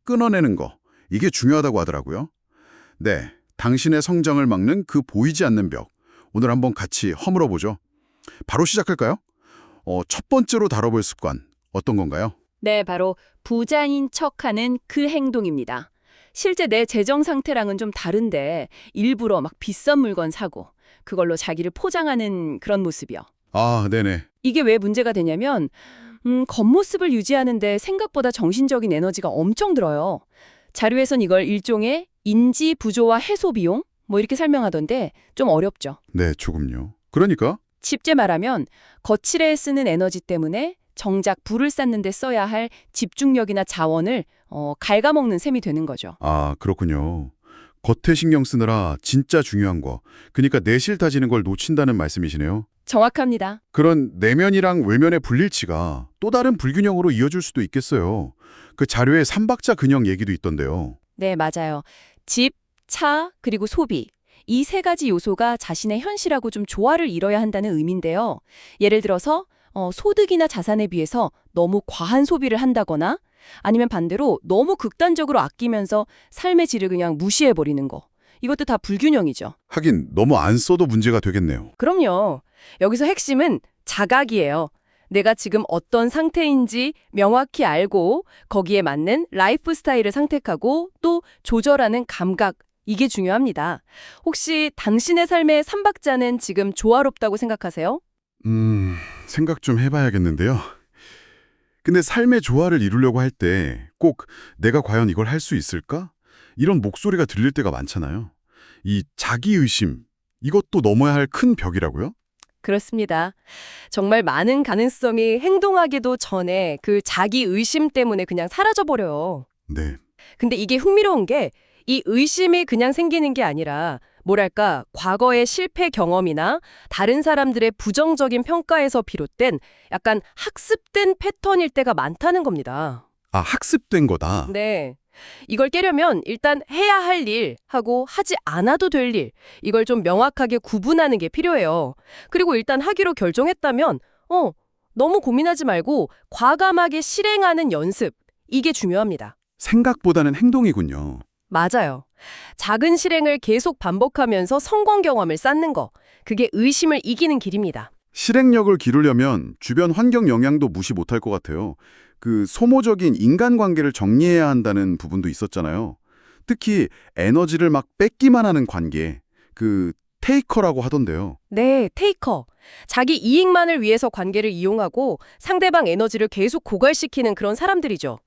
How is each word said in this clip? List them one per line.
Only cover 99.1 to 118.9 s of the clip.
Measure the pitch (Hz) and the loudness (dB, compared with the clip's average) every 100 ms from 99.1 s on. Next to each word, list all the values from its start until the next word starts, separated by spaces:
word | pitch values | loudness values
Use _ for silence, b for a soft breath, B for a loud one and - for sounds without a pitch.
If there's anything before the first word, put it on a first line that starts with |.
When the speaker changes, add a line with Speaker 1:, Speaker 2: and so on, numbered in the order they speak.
| - - | -20 -8
Speaker 1:
생각 | - 160 156 | -2 -2 -2
좀 | - 117 | 0 0
해봐야겠는데요. | 135 147 131 101 87 78 98 123 B B _ b b b b b b b b b | 2 2 2 2 0 2 0 0 B B _ b b b b b b b b b
근데 | - 180 | 2 2
삶의 | 160 233 240 240 | 2 2 4 4
조화를 | 151 127 175 165 | 2 2 2 2
이루려고 | 98 113 131 120 | 2 2 2 2
할 | 127 | -2
때 | - 87 92 76 60 62 _ | 0 0 0 -2 -6 -14 _
꼭 | 170 - - B B B | 0 0 -10 B B B
"내가 | 107 139 | 2 2
과연 | 120 110 110 | 2 0 2
이걸 | 87 110 | 0 -2
할 | 156 | -4
수 | - 110 | -4 -4
있을까?" | 73 87 - 151 185 _ b b b - | -4 -8 -8 -10 -10 _ b b b -2
이런 | 151 180 | 2 2
목소리가 | 101 - 208 185 156 | 0 -2 -2 0 0
들릴 | 98 127 | 0 0
때가 | 139 104 | 0 -2
많잖아요. | 64 69 98 73 90 107 _ _ b b b | -4 -6 -6 -6 -6 -10 _ _ b b b
이 | 95 101 - - | -4 -4 -4 -10
자기의심, | - 120 190 196 131 - 92 60 - _ _ _ | -4 -2 2 2 2 2 -2 -4 -14 _ _ _
이것도 | 135 202 - 190 | 0 0 0 0
넘어야 | 107 107 143 | 2 4 4
할 | 143 139 | 2 0
큰 | - 247 | 0 2
벽이라고요? | 226 90 87 82 67 131 - _ _ - _ | 2 0 -2 -2 -4 -8 -8 _ _ -20 _
Speaker 2:
그렇습니다. | - 202 - 226 208 165 175 - B B B B B | -4 -4 -2 -6 -2 -2 -4 -8 B B B B B
정말 | - 196 226 | -4 2 2
많은 | 175 135 208 269 | 2 0 2 0
가능성이 | 262 202 240 - 247 226 226 233 | 0 0 0 0 -2 0 0 0
행동하기도 | 320 381 392 370 320 269 247 254 | 2 2 2 2 2 0 -2 -4
전에 | - 190 180 185 180 143 | -4 -4 -2 -2 -2 -4
그 | - 202 | -2 -2
자기의심 | - - 202 247 214 190 226 311 302 | -2 -2 0 0 0 -2 0 0 0
때문에 | 262 240 202 | 0 0 -2
그냥 | 180 175 175 | -4 -4 -4
사라져버려요. | - 415 440 320 | 0 2 2 0